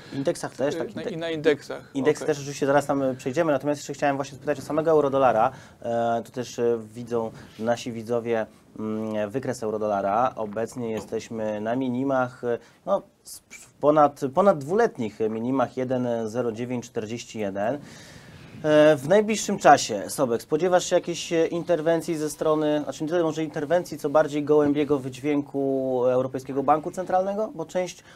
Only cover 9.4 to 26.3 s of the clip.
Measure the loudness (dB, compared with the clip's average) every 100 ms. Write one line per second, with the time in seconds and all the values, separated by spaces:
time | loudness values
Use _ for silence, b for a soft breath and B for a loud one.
9.4 | -6 -6 -4 -2 -2 0 0 2 0 -2
10.4 | -8 -6 -6 -6 -6 -6 -6 -8 -8 -6
11.4 | -4 -4 -4 -2 -2 -2 0 0 -2 -4
12.4 | -4 -4 b b -4 -4 -4 _ -20 -20
13.4 | _ -20 -20 0 4 6 4 2 -4 2
14.4 | 4 2 0 0 0 0 -6 -2 -2 -2
15.4 | -2 0 0 -2 -2 -2 0 -2 -4 -2
16.4 | -4 -4 -6 -6 -6 -8 -6 -8 -8 -6
17.4 | -4 -2 -4 -4 -8 B B B B B
18.4 | B -6 4 8 8 6 4 4 4 0
19.4 | -2 4 8 8 6 -4 -4 0 0 0
20.4 | 0 0 4 4 4 0 0 -6 -2 0
21.4 | 0 0 0 0 2 0 0 -4 -4 -2
22.4 | 0 2 2 0 -2 -6 -2 0 0 -2
23.4 | -4 -4 0 0 0 -6 0 2 2 0
24.4 | 4 4 4 2 2 0 -2 -6 -2 -2
25.4 | -2 -4 -2 0 0 0 2 2 0